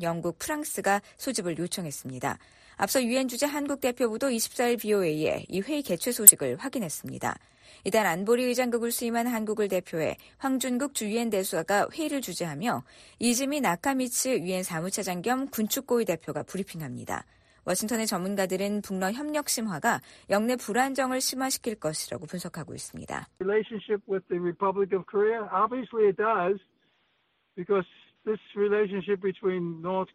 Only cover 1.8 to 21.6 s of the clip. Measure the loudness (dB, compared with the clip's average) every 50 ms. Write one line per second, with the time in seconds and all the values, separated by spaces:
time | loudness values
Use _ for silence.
1.8 | -6 -6 -8 -10 -10 -10 -8 -6 -4 -4 -4 -6 -10 -20 -20 -20 -20 -12 -4 -2
2.8 | 0 2 2 2 2 4 2 2 2 0 0 0 0 0 0 0 -2 -2 -2 0
3.8 | 0 -2 0 2 0 0 0 0 0 0 2 0 -2 -2 -2 0 2 2 2 0
4.8 | 2 2 2 4 4 4 2 2 2 0 0 -2 -4 -4 -2 -2 -2 0 -2 -2
5.8 | 0 -2 -2 -2 0 -2 0 4 6 4 4 4 2 -2 -2 -2 -4 -6 -4 -4
6.8 | -4 -4 -6 -8 -8 -8 -8 -4 -4 -4 -4 -4 _ _ _ _ -20 -20 -16 -8
7.8 | -4 2 2 4 4 4 2 0 2 2 4 4 4 2 2 2 0 2 0 0
8.8 | 0 0 -2 -2 -2 0 0 0 0 0 0 -2 -2 -2 0 0 0 2 2 0
9.8 | -2 -2 -2 -2 0 -2 -2 -4 -10 -20 -14 -6 -2 0 0 0 0 0 0 0
10.8 | 0 -2 -2 -2 -2 0 0 0 0 2 2 0 0 0 0 -2 0 2 4 2
11.8 | 2 2 0 -4 -2 -2 -2 -2 -4 -4 -6 -4 -4 -4 -4 -2 -2 -2 -2 -2
12.8 | -4 -8 -18 -20 -20 -18 -6 0 2 2 2 2 2 0 0 2 2 2 2 2
13.8 | 2 0 2 2 0 0 0 -2 0 0 0 0 0 0 -2 -2 -2 -2 -4 -4
14.8 | -4 -2 -4 -4 -2 -2 -4 -2 0 0 0 0 -2 -4 -2 -2 0 0 0 -2
15.8 | 0 2 2 2 2 2 0 -2 -2 -6 -6 -6 -6 -6 -6 -6 -6 -6 -8 -10
16.8 | -8 -8 -8 -10 -8 -6 -8 -8 -8 _ _ _ _ _ _ _ -4 -2 -2 -2
17.8 | 0 -2 -2 0 0 0 -2 -2 -2 -2 0 0 0 0 0 0 0 0 -2 -2
18.8 | -4 -4 -4 -2 0 -2 -2 -2 -4 -2 -2 -2 -2 -2 -2 -2 -2 -4 -4 0
19.8 | 2 2 2 2 -2 -8 -20 -12 -2 0 2 2 4 2 0 0 -2 0 2 2
20.8 | 2 2 2 0 0 2 2 0 0 -2 -2 0 -2 -2 -2 -2